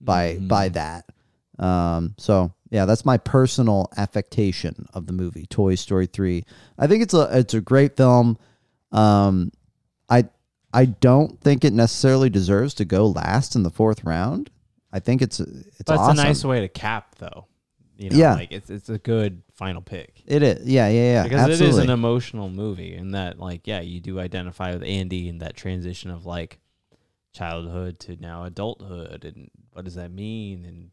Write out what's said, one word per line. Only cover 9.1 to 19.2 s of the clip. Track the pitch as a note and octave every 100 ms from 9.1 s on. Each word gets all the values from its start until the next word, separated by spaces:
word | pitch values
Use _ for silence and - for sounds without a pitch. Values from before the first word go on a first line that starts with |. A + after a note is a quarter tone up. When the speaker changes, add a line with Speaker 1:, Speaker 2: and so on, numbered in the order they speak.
| G2+ G2+ F#2+ F2 - _ _ _ _ -
Speaker 1:
I, | A#2+ - _ _ _ _
I | B2
don't | C3 G2+ B2+ C3 D3+ -
think | D3 C3+
it | D3
necessarily | A2 A2+ - C3+ C3+ C3
deserves | G2 F2+ G2+ C3+
to | -
go | F#2+ F#2+ G#2+
last | D#2+ D#2+ A2 C#3 B2
in |
the | F2+
fourth | - A2 G#2+
round. | - D#2+ G2 F#3+ D4 _ _ _ _
I | G2
think | G#2+ B2+
it's, | B2 -
it's | - C2+ - -
Speaker 3:
But | -
it's | D#3
Speaker 1:
awesome. | A#2 D3+
Speaker 3:
a |
nice | C#3+ C#3+
way | C3+ B2+
to | F#2+
cap, | - G#2+ A2 - -
though. | G#2+ - - _ _ _ _ -
You | G2
know, | C3+
Speaker 1:
Yeah. | D#3+
Speaker 3:
like, | G#2+ F2
it's, | G2 -
it's | G2 -
a | A2
good | - A2+